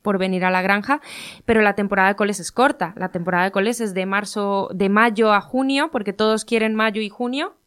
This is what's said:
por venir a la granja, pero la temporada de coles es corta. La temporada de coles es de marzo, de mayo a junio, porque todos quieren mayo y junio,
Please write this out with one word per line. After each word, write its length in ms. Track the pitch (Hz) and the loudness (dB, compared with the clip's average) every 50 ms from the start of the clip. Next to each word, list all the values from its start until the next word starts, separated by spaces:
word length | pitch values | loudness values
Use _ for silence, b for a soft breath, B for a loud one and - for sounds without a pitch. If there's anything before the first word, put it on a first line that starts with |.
por 160 | - 214 196 185 | -4 -2 0 0
venir 260 | 190 190 185 180 185 | 0 0 0 0 0
a 60 | 185 | 2
la 120 | 185 185 | 2 2
granja, 380 | 180 - 202 208 202 - 277 294 B B B B B B B B - | 2 2 0 0 0 -2 -2 -4 B B B B B B B B -2
pero 180 | - 226 220 | 2 2 4
la 120 | 214 202 202 | 4 2 2
temporada 340 | 208 202 196 202 190 190 196 | 0 -2 0 2 2 2 2
de 40 | 202 | 2
coles 220 | 196 214 202 202 - | 2 0 -2 -2 -4
es 140 | 165 - | -8 -4
corta. 420 | - - 254 285 302 - 180 160 190 | 0 2 2 2 2 -2 -6 -6 -6
La 140 | - 185 180 | -8 -8 -6
temporada 340 | - 175 170 180 180 175 180 | -6 -6 -2 0 0 2 2
de 60 | 190 | 2
coles 300 | 185 196 196 226 240 233 | 0 0 0 0 -2 -4
es 120 | 226 208 | -4 -4
de 140 | 180 185 185 | -4 -4 -2
marzo, 640 | 190 196 202 202 196 - 214 202 202 202 196 190 - | -2 -2 -2 -2 -4 -6 -4 -2 -2 -2 -2 -2 -2
de 160 | - 180 202 196 | -2 0 0 2
mayo 440 | 202 214 233 240 214 214 226 214 | 4 4 4 2 2 2 4 4
a 80 | 208 202 | 4 2
junio, 500 | 196 - - 254 269 269 269 277 302 311 | 0 -2 -2 -2 0 0 0 0 0 0
porque 220 | - 247 202 208 | -2 -4 -4 -4
todos 320 | 190 202 214 220 220 214 - | -2 0 0 2 0 0 -2
quieren 300 | - 233 220 220 220 220 | -2 0 0 0 0 0
mayo 260 | 220 220 220 202 220 | 0 0 0 0 -2
y 60 | 220 196 | -6 -6
junio, 480 | - - 247 240 254 285 320 480 - _ _ | -6 -6 -6 -6 -4 -4 -6 -6 -10 _ _